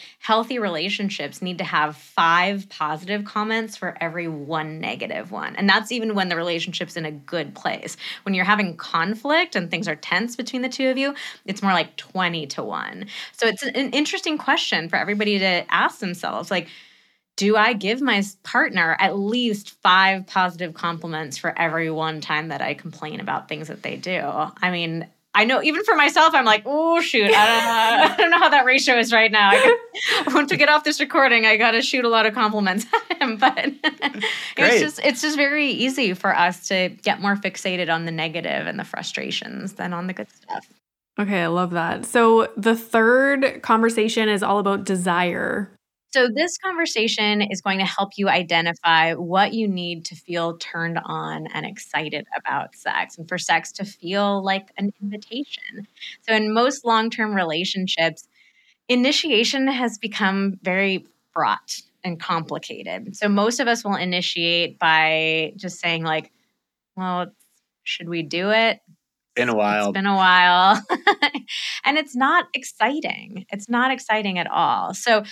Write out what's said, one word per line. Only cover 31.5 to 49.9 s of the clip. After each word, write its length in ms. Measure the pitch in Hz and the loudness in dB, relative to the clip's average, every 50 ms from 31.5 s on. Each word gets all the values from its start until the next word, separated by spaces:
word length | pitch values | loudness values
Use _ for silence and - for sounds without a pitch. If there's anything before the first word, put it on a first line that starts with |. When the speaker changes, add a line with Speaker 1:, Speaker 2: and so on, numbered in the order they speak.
| 220 | 6
Speaker 1:
gotta 260 | 214 233 233 226 226 | 6 6 4 4 2
shoot 220 | - - - 262 247 | 2 0 0 0 2
a 40 | 233 | 4
lot 160 | 226 220 214 | 4 4 4
of 80 | 220 208 | 2 2
compliments 500 | 254 220 214 208 214 202 190 185 208 226 - - 453 453 - | 2 0 0 2 2 0 0 0 -2 -2 0 0 0 0 -2
at 120 | 359 339 | -4 -2
him." 160 | 294 247 220 208 | -2 -2 0 2
<laughs> 20 | |
But 180 | 233 254 - - | 2 2 2 2
<laughs> 260 | - 285 285 - - | -2 -4 -4 -2 -2
it's 440 | 311 302 - - 277 - 208 202 - - - - - - | -4 -4 -2 -6 -6 -6 -4 -6 -6 -6 -6 -8 -6 -2
Speaker 2:
Great. 240 | - - - 240 214 | 2 4 6 6 4
Speaker 1:
just, 180 | - 302 311 - - | 4 2 -2 0 0
it's 180 | - 254 240 | 0 0 0
just 160 | - 302 302 285 | -2 -2 0 0
very 300 | 285 277 285 302 294 277 | 0 0 2 0 0 0
easy 440 | 240 - 233 262 262 269 262 196 185 | 0 0 -2 -2 0 0 -2 -2 -2
for 220 | 185 - 196 - - | -2 -2 0 2 2
us 300 | 175 175 185 180 - - | 2 2 0 -2 -6 -4
to 220 | 202 185 185 180 | -2 -2 -2 -2
get 320 | 185 - - 208 175 - | -4 -4 -4 -2 -2 0
more 160 | 190 202 202 202 | 0 0 0 0
fixated 540 | - 190 190 - - 196 180 180 180 156 | -2 -6 -6 -6 -6 -4 -4 -2 -2 -2
on 120 | 165 165 165 | -2 -2 -2
the 60 | 170 | -4
negative 560 | 165 160 156 165 156 170 160 - 71 69 - - | -4 -4 -4 -4 -4 -6 -4 -4 -4 -4 -4 -4
and 100 | - - | -6 -8
the 60 | - | -8
frustrations 920 | - - - - - - - - 65 - - - - 62 67 - 196 - | -8 -8 -10 -8 -8 -8 -8 -6 -6 -6 -8 -8 -10 -10 -10 -10 -10 -10
than 200 | - 180 180 175 | -8 -8 -8 -6
on 120 | 170 175 185 | -6 -8 -8
the 60 | 180 | -8
good 140 | - 208 - | -10 -12 -14
stuff. 360 | _ _ _ - - - - _ _ _ _ _ _ _ _ _ _ - | _ _ _ -12 -12 -12 -12 _ _ _ _ _ _ _ _ _ _ -6
Speaker 3:
Okay, 240 | 208 196 202 185 170 | -4 -2 0 0 0
I 40 | 165 | 0
love 240 | 165 180 180 175 | 0 0 0 0
that. 340 | 175 175 165 170 - - - | -2 -2 -2 -2 -4 -4 -4
So 440 | - - 247 233 226 226 226 220 - - - | -2 2 4 6 6 6 6 4 2 -2 -2
the 180 | 202 226 226 | 0 2 2
third 840 | 226 226 - - 233 220 226 240 262 269 277 277 269 269 262 - - - | 0 0 0 2 4 6 6 6 6 6 4 4 2 2 0 -2 -2 0
conversation 640 | - 226 226 226 226 226 226 214 220 220 233 220 214 | 2 2 4 4 2 2 2 0 0 2 2 2 2
is 140 | 208 196 202 | 2 2 2
all 160 | - 196 208 | 2 2 2
about 240 | 196 202 196 196 202 | 2 2 0 0 0
desire. 880 | 190 190 185 180 185 175 175 180 175 175 - - - - - 202 - - _ _ _ _ _ _ _ - | -2 -2 0 0 2 2 2 2 0 0 -2 -4 -4 -4 -4 -6 -6 -10 _ _ _ _ _ _ _ 2
Speaker 1:
So 140 | 269 247 254 | 4 4 4
this 300 | 214 269 320 359 - - | 2 0 -2 -2 -2 -4
conversation 840 | - 381 370 330 339 - - 226 214 226 208 - 214 208 208 208 | -6 -4 -2 -2 -2 -2 0 -2 -2 0 0 0 0 2 2 0
is 200 | 208 202 202 185 | 0 -2 -4 -4
going 180 | - 202 190 190 | -4 -2 -2 -2
to 60 | 190 | -2
help 320 | 180 - - 196 196 - - | -2 -2 -2 -4 -4 -4 -2
you 100 | 202 196 | 0 2
identify 840 | 147 175 180 160 175 165 165 170 170 - - 170 165 160 160 165 165 | 2 2 2 2 2 2 2 0 -2 -2 2 4 4 4 4 2 0
what 400 | 143 175 165 175 190 202 202 208 | -2 -4 0 2 2 2 2 2
you 120 | 226 220 | -2 -2
need 380 | 208 190 180 180 175 | -2 -2 -2 -4 -6